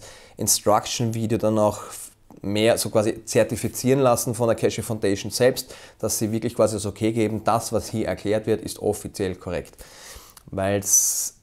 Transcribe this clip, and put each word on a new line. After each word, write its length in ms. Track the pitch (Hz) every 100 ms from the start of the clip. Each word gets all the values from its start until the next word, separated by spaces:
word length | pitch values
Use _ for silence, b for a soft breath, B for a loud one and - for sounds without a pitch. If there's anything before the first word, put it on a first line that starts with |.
| B B B -
Instruction-Video 1000 | 110 - 107 107 - - 117 113 110 110
dann 220 | 107 107
auch 220 | 104 - - - - - _ -
mehr 360 | 98 104 113 -
so 120 | 104
quasi 340 | 110 107 -
zertifizieren 800 | - 117 107 110 113 - 123 135
lassen 340 | 127 117 127 110
von 120 | 117
der 100 | 110
Cache 260 | 110 -
Foundation 480 | 104 104 98 101 104
selbst, 420 | - 123 - - B B B
dass 200 | 110 -
sie 120 | 107
wirklich 220 | 110 120
quasi 220 | - 107 107
das 100 | 101
Okay 280 | - 110
geben, 300 | 113 107 107
das, 280 | - 113 -
was 160 | 107 -
hier 200 | 110 90
erklärt 380 | 92 101 110 110
wird, 160 | 107
ist 180 | - -
offiziell 560 | 101 104 - - 95 87
korrekt. 420 | 92 82 - - B B B B B B -
Weil's 880 | 95 95 101 - - - - - -